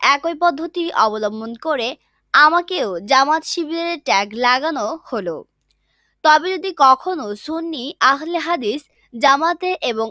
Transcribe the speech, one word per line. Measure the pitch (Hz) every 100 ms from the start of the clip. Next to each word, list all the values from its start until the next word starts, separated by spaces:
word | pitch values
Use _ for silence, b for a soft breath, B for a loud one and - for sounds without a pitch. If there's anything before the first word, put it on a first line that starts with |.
একই | 240 277 330
পদ্ধতি | 320 349 285 330 349 339
অবলম্বন | - 220 214 214 220 233
করে | 233 320 277 226 - _ _ _
আমাকেও | 269 302 339 349 359 214 175
জামাত | 202 269 277 320
শিবিরের | - - 302 330 339 339
ট্যাগ | - 196 208
লাগানো | 220 247 254 311 285 214 330 -
হলো। | 226 180 156 - _ _ _ _ _ _ _
তবে | 311 302 349 381
যদি | 381 330
কখনো | 269 262 370 339 208 208
সুন্নি, | - 320 330 294 262 -
আহলে | 262 277 311 339
হাদিস, | 311 339 214 285 - _ _ 233
জামাতে | 269 285 330 349 370 370
এবং | 254 220 220